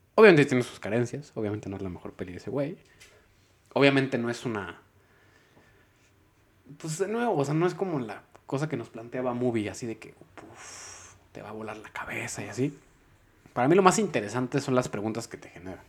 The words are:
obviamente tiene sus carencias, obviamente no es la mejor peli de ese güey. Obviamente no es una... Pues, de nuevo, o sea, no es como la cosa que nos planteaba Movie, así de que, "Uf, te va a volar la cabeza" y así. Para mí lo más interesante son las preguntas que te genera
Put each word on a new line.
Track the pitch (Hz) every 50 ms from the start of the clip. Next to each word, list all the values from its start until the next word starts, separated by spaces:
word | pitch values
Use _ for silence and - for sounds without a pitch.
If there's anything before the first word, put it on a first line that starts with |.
| _ _ _
obviamente | - 220 208 170 147 139
tiene | - 131 123 120
sus | - - -
carencias, | - 95 110 120 120 117 - 139 147 - -
obviamente | 123 110 104 104 104 - 98
no | 98
es | 95 98
la | 92
mejor | 87 - - 95 -
peli | - 92 92 87
de | 87
ese | - 104
güey. | 117 139 139 147 190 - - _ _ - - - - - _ _ _ _ _ _ _ _ _ - -
Obviamente | 123 139 139 135 139 135 131 - 120
no | 117 117
es | 120 - -
una... | 127 110 101 95 90 87 - - _ _ _ _ _ _ _ _ _ _ _ _ _ _ - - _ _ _ _ _ _ _ _ _ _ _ _ _ _ _ _ _ _ _ _ - 151 -
Pues, | - 160 156 165
de | 202 208
nuevo, | 214 233 240 240 190
o | 147 135
sea, | 139 151
no | 156 175
es | 180 170
como | 165 196 185 165 135
la | 117 107 98 - - _ - - _
cosa | - - 135 156 156
que | 147
nos | 120 113 -
planteaba | - 113 117 120 - 127 127 123 120
Movie, | 120 127 123 117 113 104 104
así | 87 - 127
de | 113 110 -
que, | - - - - - - _ - - - -
"Uf, | - - - - - - - - - - - - - _ _ -
te | - 101
va | 104
a | 107
volar | 110 110 107 107
la | 110 104 -
cabeza" | - 117 117 - 117 113 117 117 - - 104
y | 104
así. | 104 123 131 156 - - - _ _ _ _ _ _ _ _ _ _ _ - - -
Para | 120 120 139
mí | 170
lo | 196 190
más | 185 180 214
interesante | 214 165 147 123 104 104 113 127 127 120 - 139
son | - 135 127
las | 127 127 -
preguntas | - 101 101 110 107 117 113 -
que | -
te | - - -
genera | - 82 87 92 87 - -